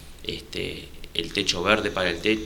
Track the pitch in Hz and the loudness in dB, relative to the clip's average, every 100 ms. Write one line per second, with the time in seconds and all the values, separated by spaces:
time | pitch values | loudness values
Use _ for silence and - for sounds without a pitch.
0 | - - - - - 92 90 82 - - | -14 -10 -8 -8 -8 -6 -6 -6 -12 -12
1 | - - 85 - 95 90 92 107 101 98 | -6 -4 -2 0 0 2 4 4 4 2
2 | 90 82 107 110 | 2 2 2 2